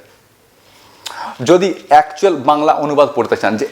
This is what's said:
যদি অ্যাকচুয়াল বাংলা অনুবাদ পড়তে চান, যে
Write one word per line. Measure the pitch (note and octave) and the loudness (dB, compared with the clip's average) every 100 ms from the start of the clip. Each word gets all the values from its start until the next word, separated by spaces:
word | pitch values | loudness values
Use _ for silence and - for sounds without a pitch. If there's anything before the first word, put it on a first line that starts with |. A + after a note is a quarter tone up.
| _ _ _ _ _ _ _ _ _ _ - - - - | _ _ _ _ _ _ _ _ _ _ -18 -14 -14 -10
যদি | B2+ F3+ F#3+ - - | 2 2 2 -6 2
অ্যাকচুয়াল | D3 D3+ - G3+ D#3 | 4 4 -2 -2 0
বাংলা | B2+ D3+ D3+ | 0 0 0
অনুবাদ | D3 D3 D3 C#3 | 0 0 0 0
পড়তে | - A2 - | 0 -2 -2
চান, | G#2 G#2+ | -2 -2
যে | C#3 | -6